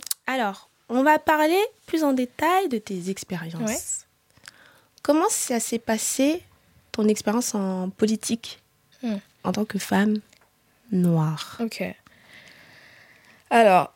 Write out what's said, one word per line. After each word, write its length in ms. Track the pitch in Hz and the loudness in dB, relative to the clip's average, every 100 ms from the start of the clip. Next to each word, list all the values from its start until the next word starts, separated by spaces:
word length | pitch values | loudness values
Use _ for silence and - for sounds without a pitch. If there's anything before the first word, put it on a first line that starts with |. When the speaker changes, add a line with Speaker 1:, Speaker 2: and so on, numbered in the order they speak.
| - - - | -8 -10 -6
Speaker 1:
alors, 440 | 262 208 190 - _ - | -2 -2 -4 -18 _ -4
on 140 | 240 | 2
va 160 | 294 311 | 4 4
parler 420 | - 302 302 370 453 _ - | 2 2 4 2 0 _ -6
plus 160 | 320 | 0
en 100 | 294 | 2
détail 540 | 254 247 - 311 381 359 | 0 -2 -2 2 2 0
de 100 | 226 | -4
tes 320 | - 185 180 | -6 -8 -6
expériences. 500 | 196 - 175 165 165 | -8 -6 -8 -8 -6
Speaker 2:
Ouais. 160 | 214 240 - - _ _ _ _ - _ - _ _ _ | -4 -4 -6 -10 _ _ _ _ -20 _ -20 _ _ _
Speaker 1:
Comment 260 | - 302 403 | 0 2 2
ça 300 | - - 233 | -2 -4 -4
s'est 180 | - 226 | -4 -6
passé, 640 | - 220 - - 277 349 - _ _ _ _ | -4 -4 -2 0 0 0 -8 _ _ _ _
ton 140 | - 214 | 0 0
expérience 480 | 208 208 226 - | 0 -2 -2 -2
en 360 | 208 190 185 185 | -4 -4 -4 -6
politique, 680 | - 214 220 - 233 - - _ _ _ _ | -2 -2 0 -4 -6 -8 -20 _ _ _ _
Speaker 2:
Hmm. 160 | 233 196 _ _ | -6 -6 _ _
Speaker 1:
en 80 | 190 | -6
tant 120 | 202 | -4
que 140 | 214 196 | -4 -4
femme 400 | - 190 214 214 _ _ _ _ _ _ - | -2 2 2 0 _ _ _ _ _ _ -4
noire ? 680 | 185 175 165 156 156 - - | 0 2 2 0 -4 -12 -8
Speaker 2:
Ok. 240 | 226 - 185 - _ _ - - - - - - - - - _ _ _ - | -8 -6 -10 -10 _ _ -20 -20 -20 -20 -20 -20 -20 -20 -20 _ _ _ 2
Alors, 420 | 233 214 180 - | 6 8 6 4